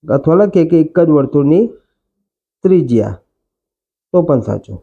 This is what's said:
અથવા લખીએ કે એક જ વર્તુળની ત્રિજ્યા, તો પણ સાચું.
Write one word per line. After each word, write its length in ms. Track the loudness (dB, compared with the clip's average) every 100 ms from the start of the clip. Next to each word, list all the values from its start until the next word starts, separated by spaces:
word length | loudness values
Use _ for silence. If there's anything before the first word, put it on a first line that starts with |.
અથવા 320 | -2 -2 0 2
લખીએ 300 | 2 0 0
કે 120 | 0
એક 200 | 0 0
જ 100 | 2
વર્તુળની 560 | 2 0 0 2 0 0 -6 _ _ _ _ _ _ _ _
ત્રિજ્યા, 560 | 0 0 2 -2 -2 -8 _ _ _ _ _ _ _ _ _
તો 80 | -2
પણ 200 | 0 -2
સાચું. 380 | -2 -10 -10 -20